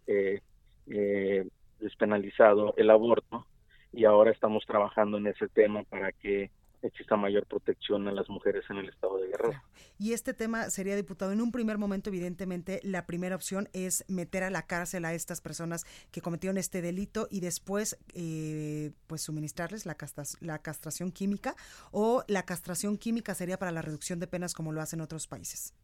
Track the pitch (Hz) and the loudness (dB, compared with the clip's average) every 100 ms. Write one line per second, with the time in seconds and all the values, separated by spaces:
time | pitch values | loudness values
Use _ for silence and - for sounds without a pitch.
0 | - 101 98 101 - - - - - 107 | 0 2 2 -2 -8 -20 -20 -20 -6 0
1 | 101 101 98 98 92 - - - 107 - | 2 2 2 2 0 -10 -20 -10 -10 0
2 | 107 104 98 - 110 104 107 - 107 110 | 2 2 0 8 8 8 4 4 10 10
3 | 117 117 - 117 - - _ - _ 120 | 10 2 2 -10 -10 -20 _ -20 _ 6
4 | 107 104 110 110 110 107 - 107 101 - | 8 10 10 6 2 0 2 2 2 2
5 | 104 104 104 - 104 - 107 107 - 113 | 2 2 -2 -2 0 4 4 4 -4 -4
6 | 95 - 101 101 98 - _ _ - - | -4 -4 -2 0 -2 -10 _ _ -10 -8
7 | - 104 101 101 - 101 - 98 - 104 | 0 2 4 0 0 -4 -2 -4 -2 -2
8 | 101 98 95 98 101 98 - 101 95 - | 0 -4 -4 -2 -2 -2 -4 -8 -8 -6
9 | 98 95 92 101 117 143 - - - - | -4 -2 -4 -2 -2 -2 -14 -20 -20 -8
10 | 208 233 - 247 226 226 208 196 190 202 | -4 -4 -4 -6 -4 -4 -4 -4 -2 -2
11 | 202 185 190 208 240 247 220 214 202 196 | -4 -6 -2 0 0 0 -2 -2 -2 -2
12 | 214 185 180 175 185 180 175 190 196 185 | -4 -4 -4 -6 -6 -6 -6 -6 -4 -6
13 | 175 170 180 185 - 190 202 185 185 - | -4 -4 -4 -4 -4 -4 -4 -6 -2 -4
14 | - 185 170 190 185 180 - 175 175 185 | -2 -6 -4 -4 -2 -4 -4 -4 -4 -4
15 | 165 165 - 170 156 151 165 170 - - | -4 -4 -6 -8 -10 -8 -6 -6 -10 -20
16 | - - 175 165 190 190 175 190 170 180 | -14 -8 -6 -4 -2 -2 -2 -4 -4 -4
17 | 202 214 220 196 175 170 - 202 220 - | -4 -4 -4 -4 -4 -6 -4 -2 -2 -8
18 | - 180 165 160 156 156 151 151 151 - | -14 -8 -6 -4 -4 -4 -4 -4 -6 -10
19 | - 160 - 156 151 - 170 214 185 151 | -12 -8 -6 -6 -6 -6 -8 -8 -10 -10
20 | 147 - 143 - 165 151 - 151 160 - | -12 -10 -12 -10 -8 -8 -8 -10 -10 -6
21 | 180 - 196 202 262 339 - - - 208 | -6 -2 -2 -2 -4 -8 -16 -20 -6 0
22 | 220 254 262 196 180 175 - 175 202 208 | 2 2 2 -2 -2 -6 -6 -4 -2 -2
23 | 226 226 208 180 180 185 185 165 160 151 | -2 -2 -4 -6 -4 -4 -4 -4 -6 -8
24 | - 175 175 180 175 - 160 156 156 165 | -6 -6 -4 -6 -6 -6 -6 -4 -4 -6
25 | 156 160 - 135 - - - - | -6 -8 -10 -10 -12 -12 -14 -16